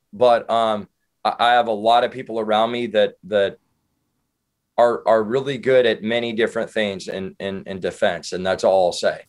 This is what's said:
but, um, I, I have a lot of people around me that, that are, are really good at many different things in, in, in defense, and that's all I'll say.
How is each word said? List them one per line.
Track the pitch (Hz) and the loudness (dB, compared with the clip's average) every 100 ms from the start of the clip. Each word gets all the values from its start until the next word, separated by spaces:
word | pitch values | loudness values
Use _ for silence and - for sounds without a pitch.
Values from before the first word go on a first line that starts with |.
| _ | _
but, | 101 120 117 - | 0 4 4 2
um, | 113 110 107 92 _ _ _ | 0 0 -2 -8 _ _ _
I, | 110 - | -4 0
I | 117 | 2
have | 123 113 | 4 2
a | |
lot | 104 110 120 | 0 2 2
of | 120 | 2
people | 123 107 110 | -4 -10 -6
around | 107 107 113 | 0 0 0
me | 120 117 | -2 -2
that, | 107 101 - | 0 0 -2
that | 90 104 98 - _ _ _ _ _ _ _ _ _ _ _ - | -4 0 0 -4 _ _ _ _ _ _ _ _ _ _ _ 2
are, | 120 113 - | 2 2 2
are | 113 | 2
really | 104 131 131 131 | 2 -2 -2 -4
good | 123 131 113 | 2 4 4
at | 101 | 2
many | 107 120 117 | -2 -2 -2
different | 110 107 113 107 | -2 -2 -2 -4
things | 110 104 95 87 | -2 -2 -4 -8
in, | 95 95 - | -10 -10 -8
in, | 98 98 - | -8 -8 -10
in | 98 | -8
defense, | 90 - 101 85 - | -8 -2 -2 -4 -8
and | 90 92 | -6 -4
that's | 92 110 | -2 2
all | 95 90 | 2 2
I'll | |
say. | - 95 80 | 0 -4 -4